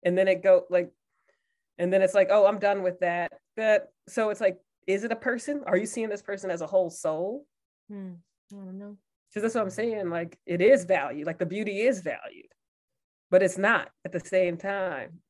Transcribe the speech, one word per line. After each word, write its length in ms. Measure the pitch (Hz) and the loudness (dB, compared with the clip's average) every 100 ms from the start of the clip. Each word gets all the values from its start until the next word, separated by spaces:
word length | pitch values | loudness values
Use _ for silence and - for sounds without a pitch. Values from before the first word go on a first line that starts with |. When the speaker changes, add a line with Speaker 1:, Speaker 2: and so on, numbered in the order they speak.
Speaker 1:
And 140 | 180 180 | 0 2
then 100 | 190 | 2
it 160 | 185 | 4
go, 220 | 196 185 180 | 6 6 6
like, 220 | 180 175 _ _ _ _ _ _ _ _ - | 0 0 _ _ _ _ _ _ _ _ -4
and 160 | 180 | 0
then 80 | 190 | 4
it's 120 | 190 | 4
like, 140 | 202 185 | 4 4
"Oh, 140 | 208 202 | 6 4
I'm 140 | 208 | 4
done 240 | 202 202 | 0 0
with 160 | 185 180 | -2 -2
that." 320 | 180 175 170 - _ - | -2 -2 -4 -8 _ -4
But 380 | 220 208 190 _ _ | 2 2 0 _ _
so 200 | - 214 | -4 -2
it's 120 | 202 | 0
like, 160 | 208 185 _ _ - | -2 -2 _ _ -4
is 180 | 196 220 | -4 -2
it 60 | |
a 20 | 226 | -4
person? 480 | 254 240 262 285 - | -4 -4 -6 -6 -2
Are 100 | 185 | -2
you 80 | 214 | -2
seeing 240 | - 220 | -6 -6
this 120 | 202 | -6
person 300 | - 196 190 | -8 -8 -6
as 80 | 170 | -6
a 60 | 160 | 0
whole 220 | 190 175 | 0 0
soul? 560 | 170 165 156 127 277 294 _ _ _ _ | -4 -6 -4 -6 -8 -14 _ _ _ _
Speaker 2:
Hmm. 260 | 208 190 175 _ _ _ | -14 -14 -16 _ _ _
I 40 | 202 | -18
don't 220 | 190 190 | -14 -14
know. 200 | 202 208 _ _ _ | -14 -18 _ _ _
Speaker 1:
'Cause 100 | 214 | -6
that's 120 | 220 226 | -4 -2
what 60 | |
I'm 80 | 196 | -4
saying. 400 | 175 226 214 180 | -4 -4 -4 -4
Like, 280 | 170 170 - - | -6 -8 -14 -8
it 160 | 175 | 2
is 220 | 202 269 175 | 6 6 4
valued. 420 | 180 139 139 151 | -2 -2 -8 -10
Like, 100 | 165 | -6
the 60 | 165 | -6
beauty 360 | 190 214 196 | -4 -6 -2
is 180 | 233 220 | 0 0
valued, 460 | 170 123 - - - _ _ _ _ _ _ _ _ | -6 -10 -14 -20 -20 _ _ _ _ _ _ _ _
but 140 | 185 | 4
it's 140 | 185 185 | 4 2
not 340 | 202 214 - _ 180 | 2 2 -2 _ -10
at 60 | |
the 60 | 175 | -10
same 360 | - 185 180 170 | -2 0 2 -2
time. 640 | 196 196 185 143 120 170 | -6 -6 -6 -6 -12 -18